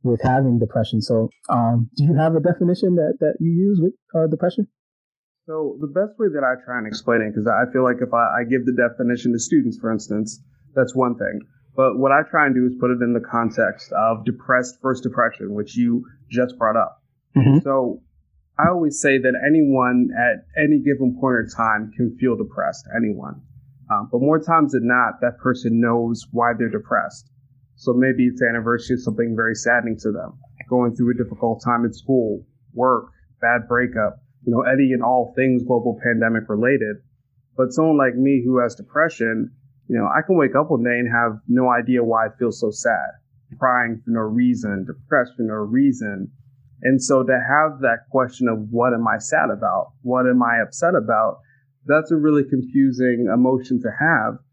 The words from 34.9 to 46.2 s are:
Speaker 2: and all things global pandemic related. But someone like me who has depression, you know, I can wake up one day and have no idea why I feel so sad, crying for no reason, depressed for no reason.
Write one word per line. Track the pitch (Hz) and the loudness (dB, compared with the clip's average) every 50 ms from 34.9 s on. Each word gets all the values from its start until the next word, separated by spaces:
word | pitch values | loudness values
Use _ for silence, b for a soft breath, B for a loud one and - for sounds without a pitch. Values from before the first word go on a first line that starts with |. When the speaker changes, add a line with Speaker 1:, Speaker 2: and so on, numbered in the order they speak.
| 127 | 2
Speaker 2:
and | 120 120 | 0 0
all | 117 127 127 120 120 - | 0 0 0 -2 -2 -2
things | - 131 131 127 123 117 | -2 0 0 0 0 0
global | 120 127 117 110 120 107 107 | 0 -2 0 0 -2 -6 -2
pandemic | - 120 117 113 113 113 113 113 110 - | -2 -2 0 0 0 0 0 -2 -4 -4
related. | 107 104 113 123 139 139 113 107 104 104 _ _ _ _ _ _ _ _ _ _ _ - | -4 0 2 2 2 0 0 -4 -6 -10 _ _ _ _ _ _ _ _ _ _ _ -2
But | 131 123 - | -2 -2 0
someone | 160 160 160 156 147 | 0 2 4 4 4
like | 135 127 123 | 2 2 0
me | 123 131 139 139 131 120 | 0 2 2 2 2 2
who | 123 127 127 | 2 2 2
has | 120 117 - | 0 0 -4
depression, | - 104 _ - 147 160 165 - - 117 113 113 110 113 113 - _ _ _ _ _ _ - | -8 -20 _ -2 0 0 0 0 -2 -2 -2 -2 -2 -4 -6 -8 _ _ _ _ _ _ -4
you | 123 117 | -2 -2
know, | 101 - | 0 0
I | 71 147 160 | 0 0 0
can | - 185 170 | 2 2 2
wake | 143 131 - | 2 2 2
up | 135 156 160 | 0 0 2
one | 160 120 117 | 0 0 0
day | 123 120 120 | 0 0 0
and | 123 113 | -2 0
have | 117 117 117 117 110 110 _ - | 0 0 0 0 -2 -6 _ 0
no | 120 127 127 127 | 0 2 2 2
idea | 120 120 117 120 127 123 117 | 2 0 0 0 0 0 2
why | 117 113 113 113 107 | 2 2 0 0 -2
I | 110 _ | -2 _
feel | 127 117 | -4 -4
so | 104 - 117 110 | -2 -2 -4 -6
sad, | 107 - - 123 113 90 69 67 - - _ _ _ _ _ _ - - | -4 -2 -2 -2 0 0 -4 -6 -10 -14 _ _ _ _ _ _ -8 -2
crying | - 131 123 123 120 117 117 113 113 | 0 2 2 2 0 -2 -4 -8 -4
for | 117 | -4
no | 117 113 | -2 -2
reason, | 110 107 107 120 123 123 123 107 113 104 101 95 95 | -2 -2 0 2 2 2 2 0 -2 -4 -4 -4 -6
depressed | - - - - _ 156 143 123 - _ | -8 -12 -16 -6 _ 0 0 0 0 _
for | - 117 | -6 -4
no | 110 110 | -4 -2
reason. | 107 107 104 113 131 139 139 123 - 113 104 101 98 | -4 -4 -2 2 2 4 2 2 0 -4 -8 -6 -8